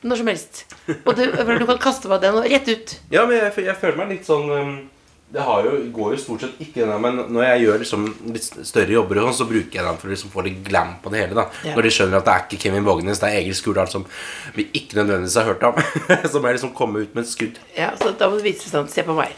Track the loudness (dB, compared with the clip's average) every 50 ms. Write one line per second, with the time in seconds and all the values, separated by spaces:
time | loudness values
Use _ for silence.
0 | -4 -2 -2 0 0 0 -2 -2 -6 -12 -16 -18 -18 -18 -20 -12 -8 -6 -6 -2
1 | 0 0 2 2 2 0 0 0 0 0 0 2 2 0 0 0 0 0 0 -2
2 | 0 0 0 2 4 4 4 4 2 4 2 2 2 0 -2 -2 -4 -10 -16 -16
3 | -4 0 4 4 4 4 4 4 2 2 0 -2 -2 -2 -2 0 0 0 0 0
4 | -2 -4 -6 -4 0 2 2 2 2 0 0 0 -2 -2 -6 -8 -12 -16 _ _
5 | _ _ _ _ _ -10 -6 -4 0 2 2 2 2 2 2 0 -2 -4 -4 -4
6 | -2 -2 -2 -4 -4 -6 -8 -6 -6 -8 -10 -10 -14 -8 -2 -2 0 0 0 0
7 | 0 0 0 -2 -4 -2 0 2 4 4 4 6 6 4 4 2 0 -2 -2 -2
8 | -2 -4 -6 -8 -10 -8 -8 -8 -8 -10 -10 -10 -10 -2 2 2 2 4 4 4
9 | 4 4 2 2 2 2 2 0 0 0 0 0 0 -2 -4 -4 -2 -2 -4 -4
10 | -6 -6 -6 -6 -8 -8 -6 -4 -4 -4 -4 -8 -4 -2 0 0 0 -2 -4 -10
11 | -8 -4 -2 -2 -2 0 0 0 -2 -2 -4 -10 -8 -4 0 2 2 4 4 4
12 | 4 4 4 4 4 4 4 4 2 -2 -6 -4 -2 0 0 2 4 4 2 2
13 | 2 -2 -2 0 0 0 0 0 0 -2 -2 -4 -2 -2 0 0 0 0 -2 -6
14 | -8 -8 -12 -14 -12 -12 -12 -12 -14 -8 -6 -6 -4 -4 -4 -8 -6 -2 0 0
15 | 2 2 2 0 0 0 2 2 2 2 2 2 2 2 4 2 0 0 -2 -2
16 | 2 2 2 4 2 0 0 0 2 2 0 0 -2 -6 -4 -2 -2 -2 0 -2
17 | -4 -4 -4 -6 -6 -4 -4 -4 -4 -6 -6 -10 -18 -10 -6 -4 -4 -2 -2 0
18 | 0 0 0 2 2 2 2 2 0 -2 -2 -4 -4 -2 -2 -2 -2 -2 -2 -4
19 | -2 0 0 0 -2 -2 -2